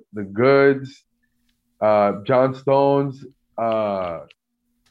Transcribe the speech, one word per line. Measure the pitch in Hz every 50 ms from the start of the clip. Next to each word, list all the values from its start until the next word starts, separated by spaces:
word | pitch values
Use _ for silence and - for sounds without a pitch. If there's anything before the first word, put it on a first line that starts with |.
| - _ -
the | 107 101
goods. | 95 98 107 120 135 139 139 139 139 139 135 135 131 - _ _ _ _ _ _ _ _ _ _ _ _ _ _ _ _ -
Uh, | 104 107 107 104 104 101 98 101 104
John | - 131 127 131 131 131
Stones, | - - 139 135 139 139 139 139 139 139 139 131 135 139 - _ _ _ _ _
uh, | - 117 113 110 110 107 104 101 95 92 87 85 78 71 - _ _ _ _ _ _ _ _ _ _ _ _